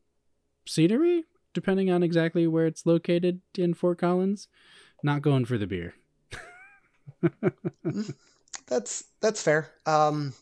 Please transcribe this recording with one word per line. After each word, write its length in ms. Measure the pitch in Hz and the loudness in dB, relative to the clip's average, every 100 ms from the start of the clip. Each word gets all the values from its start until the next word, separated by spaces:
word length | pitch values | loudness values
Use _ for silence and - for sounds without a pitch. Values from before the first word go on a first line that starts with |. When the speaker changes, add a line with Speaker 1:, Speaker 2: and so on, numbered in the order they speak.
| _ _ _ _ _ _ - | _ _ _ _ _ _ -6
Speaker 1:
scenery, 600 | - 165 233 349 349 330 _ _ | 2 2 4 2 2 -2 _ _
depending 360 | - 185 190 190 | -6 -2 0 2
on 120 | 180 | 2
exactly 440 | 175 170 165 170 165 | 2 2 0 0 0
where 180 | 160 165 | 2 0
it's 200 | 160 165 | 0 0
located 560 | 170 - 175 180 180 - - | 2 2 0 0 -4 -8 -4
in 160 | 175 | -2
Fort 240 | 170 175 175 | 0 -2 0
Collins. 480 | 175 180 190 208 - _ _ - - _ | 0 0 0 -4 -10 _ _ -20 -20 _
Not 180 | 147 147 | -4 0
going 220 | 147 135 | 2 2
for 140 | 117 120 | 2 -2
the 100 | 101 | -2
beer. 260 | 92 85 - _ _ _ | -4 -8 -12 _ _ _
<laughs> 120 | - 679 719 807 807 _ _ - - - - 202 - 175 - 170 | -18 -18 -20 -20 _ _ _ -20 -4 -2 0 -4 -4 -8 -8 -6
Speaker 2:
Mm, 280 | 190 208 - _ _ _ - - | -6 -8 -12 _ _ _ -20 -6
that's, 360 | 247 - - - _ | -6 -6 -10 -14 _
that's 200 | 214 214 | -2 0
fair. 300 | - 151 151 _ - | 0 0 0 _ 0
Um, 480 | 156 151 151 143 - | 2 2 0 -4 -10